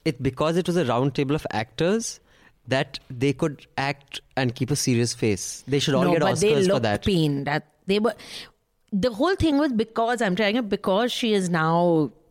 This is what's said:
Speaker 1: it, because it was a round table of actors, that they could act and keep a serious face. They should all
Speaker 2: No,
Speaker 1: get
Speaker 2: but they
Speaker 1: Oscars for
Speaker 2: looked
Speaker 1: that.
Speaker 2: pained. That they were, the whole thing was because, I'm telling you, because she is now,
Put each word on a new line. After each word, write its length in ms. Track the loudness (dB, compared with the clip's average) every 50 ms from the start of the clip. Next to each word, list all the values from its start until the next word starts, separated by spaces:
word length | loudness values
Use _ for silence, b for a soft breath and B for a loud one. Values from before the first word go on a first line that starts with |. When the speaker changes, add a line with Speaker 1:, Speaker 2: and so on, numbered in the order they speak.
| -6
Speaker 1:
it, 180 | -6 -4 -2
because 360 | -4 -4 -2 0 0 0 0 0
it 100 | 0 0
was 80 | 0 0
a 60 | 0
round 300 | 2 2 0 0 0 0
table 200 | -2 -2 0 -2
of 100 | -2 -4 -4
actors, 680 | -4 -6 -6 -6 -4 -2 0 0 0 0 -2 -6 -10 -12 b b b b b b b _ _ -2
that 320 | -2 -2 -2 -2 -6 -12 -14 -14
they 220 | -6 -2 0 0
could 340 | 0 0 -2 -4 -4 -6 -12 -10 _ -4
act 420 | -4 -2 -4 -6 -10 _ -16 -16 -16 _ _
and 180 | -2 -2 -2 -2
keep 160 | -2 -2 -2
a 40 | -2
serious 380 | 0 0 2 2 2 0 0 -2
face. 500 | -2 0 0 0 -2 -4 -8 -12 -12 -6 -4
They 100 | -2 0
should 160 | 0 2 2
all 80 | 2 2
Speaker 2:
No, 80 | 2 2
Speaker 1:
get 80 | 2
Speaker 2:
but 180 | 2 2 2 2
they 120 | 2 2 4
Speaker 1:
Oscars 100 | 4 4
for 100 | 2 2
Speaker 2:
looked 100 | 2 2
Speaker 1:
that. 220 | 0 0 0 0
Speaker 2:
pained. 420 | 0 2 2 2 2 0 -2 -2 -4
That 200 | -4 -4 -6 _ _ _ _ -2
they 120 | 0 0
were, 140 | 0 0 -2 B B B B B B B B _ _ _ _ _ _ _
the 200 | -2 -2 0 0
whole 240 | 0 0 0 0 2
thing 220 | 2 2 2 2 2
was 140 | 2 2
because, 500 | 2 0 -2 -2 -2 -2 -2 0 0 0
I'm 140 | 0 0 0
telling 200 | 2 0 0 0
you, 60 | 0 -2
because 480 | -2 -4 -4 0 0 0 2 0 0
she 220 | -2 -2 0 0 2
is 160 | 2 2 0
now, 640 | 0 2 2 2 2 4 4 4 4 4 2 0 -2 -10 _ _